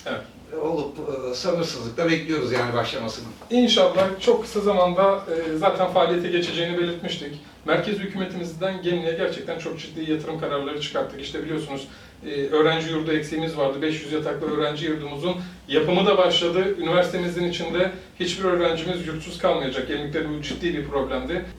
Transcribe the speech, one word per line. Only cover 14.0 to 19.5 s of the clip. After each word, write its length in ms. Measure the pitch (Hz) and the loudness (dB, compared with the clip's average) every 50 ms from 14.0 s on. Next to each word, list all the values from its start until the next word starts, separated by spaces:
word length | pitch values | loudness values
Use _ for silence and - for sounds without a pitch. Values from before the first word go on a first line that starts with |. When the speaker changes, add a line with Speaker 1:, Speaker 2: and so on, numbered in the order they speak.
| - | -4
Speaker 1:
yüz 80 | - | -4
yataklı 460 | 156 151 139 147 147 - 160 151 151 147 | -4 -2 -2 -2 -4 -2 -2 -2 0 0
öğrenci 280 | 151 147 151 147 170 | 0 0 0 -2 -2
yurdumuzun 500 | 160 156 147 143 143 139 139 160 180 180 180 180 - - - - - | -2 -2 -4 -4 -6 -8 -4 -2 -2 -2 -2 -6 -10 -12 -16 -8 0
yapımı 380 | 139 156 156 175 180 185 202 | 2 4 4 4 4 6 6
da 120 | 208 196 185 | 6 8 8
başladı. 580 | 180 175 - - 175 170 170 185 190 202 196 175 | 6 6 6 4 4 4 2 2 2 2 0 0
Üniversitemizin 720 | 165 160 175 180 175 170 180 185 175 175 175 175 175 170 | 0 2 4 4 4 4 2 0 -2 -2 0 0 -2 -2
içinde 420 | 170 - 170 165 165 175 180 190 190 - - - - - | -2 -4 -4 -2 0 2 2 2 0 -4 -12 -16 -6 -4
hiçbir 240 | 180 175 - 190 190 | -2 -2 -2 0 0
öğrencimiz 640 | 185 175 175 175 170 165 160 160 175 180 170 - 156 | 2 2 4 4 2 2 0 -2 -2 -4 -4 -4 -6
yurtsuz 300 | - 160 - 175 - - | -6 -8 -8 -10 -8 0
kalmayacak. 500 | - 180 | 2 2